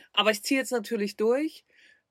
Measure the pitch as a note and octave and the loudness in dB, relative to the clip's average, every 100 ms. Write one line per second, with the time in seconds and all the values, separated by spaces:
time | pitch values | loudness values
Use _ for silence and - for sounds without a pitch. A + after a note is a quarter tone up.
0 | - - G#3 G#3 - C4+ B3 B3 G#3 A#3 | -6 0 2 2 0 0 0 -4 -4 -4
1 | G3+ - A3 C4 D#4 - _ _ - _ | -4 0 0 2 -2 -8 _ _ -20 _
2 | _ | _